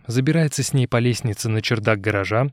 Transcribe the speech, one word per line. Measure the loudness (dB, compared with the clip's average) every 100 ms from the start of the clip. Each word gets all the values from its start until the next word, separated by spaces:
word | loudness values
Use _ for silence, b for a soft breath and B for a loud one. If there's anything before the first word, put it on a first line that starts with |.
| -2
забирается | -2 2 2 0 0
с | 0
ней | 0 2
по | 2
лестнице | 2 0 -2 -4 -2
на | -2
чердак | 0 0 2 0
гаража, | 0 -2 0 0 0